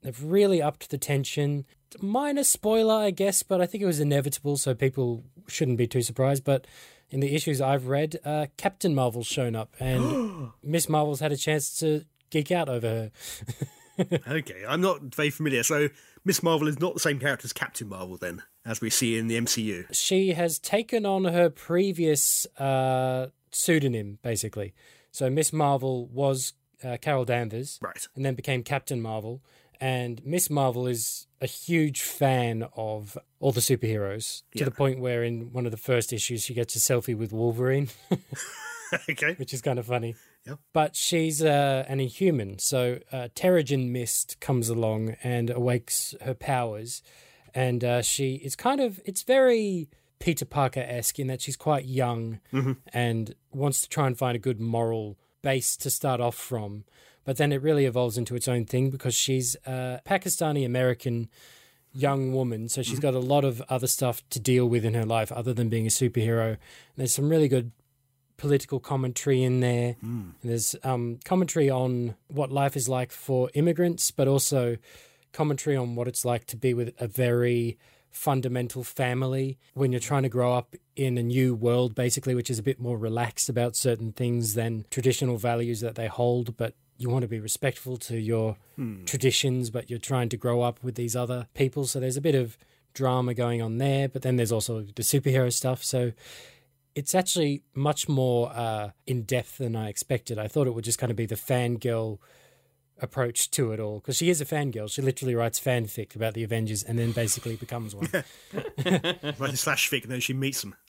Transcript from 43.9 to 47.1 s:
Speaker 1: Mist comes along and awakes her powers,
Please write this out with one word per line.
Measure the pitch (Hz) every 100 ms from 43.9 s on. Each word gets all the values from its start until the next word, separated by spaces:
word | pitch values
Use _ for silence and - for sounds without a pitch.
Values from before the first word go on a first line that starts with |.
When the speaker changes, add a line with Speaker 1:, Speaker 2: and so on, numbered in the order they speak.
Speaker 1:
Mist | 123 117 - - -
comes | - 131 113
along | 117 110 110 110 110
and | 123 120 117
awakes | 123 123 123 - - - -
her | 131
powers, | 127 - 131 120 107 113 - _